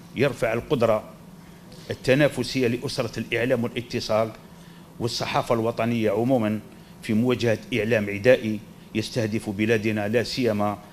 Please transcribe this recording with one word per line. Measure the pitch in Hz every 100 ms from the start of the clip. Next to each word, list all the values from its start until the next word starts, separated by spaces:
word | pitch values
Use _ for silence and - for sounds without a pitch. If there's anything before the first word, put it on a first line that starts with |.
| - -
يرفع | 135 113 117
القدرة | 117 - 139 117 107 - - - - - - - - -
التنافسية | 101 - 131 143 - 117 131 120
لأسرة | 123 131 - 113 117
الإعلام | 110 117 123 123
والاتصال | 117 123 117 117 - 110 113 - - - - - - -
والصحافة | 113 - - 143 131 117
الوطنية | 110 117 117 117 107
عموما | 104 120 131 107 107 - - - -
في | -
مواجهة | 110 123 117 117 107 -
إعلام | 120 107 113 101
عدائي | 101 123 127 110 107 - - - 110
يستهدف | - 127 110 107 107
بلادنا، | 101 107 113 110 107 104
لا | 117
سيما | 104 - 117 104 104 101 -